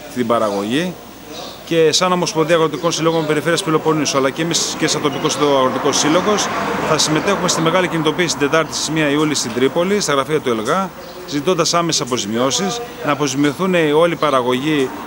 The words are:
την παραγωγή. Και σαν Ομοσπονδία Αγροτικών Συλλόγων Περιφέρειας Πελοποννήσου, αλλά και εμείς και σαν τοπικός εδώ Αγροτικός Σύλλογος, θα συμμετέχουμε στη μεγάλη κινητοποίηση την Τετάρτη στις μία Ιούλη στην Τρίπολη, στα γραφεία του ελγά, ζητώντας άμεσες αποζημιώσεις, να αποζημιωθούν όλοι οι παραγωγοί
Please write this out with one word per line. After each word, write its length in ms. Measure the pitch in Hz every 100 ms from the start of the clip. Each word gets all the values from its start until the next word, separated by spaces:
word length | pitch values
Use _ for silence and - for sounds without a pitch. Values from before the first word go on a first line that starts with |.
| - 123
την 120 | 117
παραγωγή. 680 | 117 110 101 104 135 180 160 - - - - - - -
Και 260 | 165 160
σαν 200 | 135 185
Ομοσπονδία 440 | 180 165 160 156 170
Αγροτικών 360 | 160 147 170
Συλλόγων 340 | - 160 165 151
Περιφέρειας 380 | 151 143 165
Πελοποννήσου, 540 | 160 156 156 156 135 139
αλλά 120 | 135
και 120 | 135
εμείς 340 | 165 156 - -
και 100 | 151
σαν 140 | 151
τοπικός 340 | 139 135 147 139
εδώ 220 | 147 139
Αγροτικός 400 | 131 127 139 131
Σύλλογος, 500 | 151 175 185 208 - - - - -
θα 80 | 151
συμμετέχουμε 500 | - 156 175 180 175
στη 140 | 165
μεγάλη 260 | 165 180 175
κινητοποίηση 500 | 165 156 156 170 -
την 120 | 143
Τετάρτη 240 | 160 156 -
στις 140 | -
μία 200 | 160 151
Ιούλη 260 | 147 156 135
στην 160 | 123
Τρίπολη, 460 | 117 135 170 180 202
στα 140 | 170
γραφεία 260 | 139 135 151
του 100 | 127
ελγά, 400 | 113 110 180 190 - - - -
ζητώντας 460 | 143 147 170 156
άμεσες 280 | 170 170 147
αποζημιώσεις, 800 | 131 120 101 113 131 131 190 - - - 156
να 60 |
αποζημιωθούν 640 | 143 147 135 147 131 190 175 156 151
όλοι 180 | 170
οι 20 | 160
παραγωγοί 720 | 151 135 123 127 151 151 127 -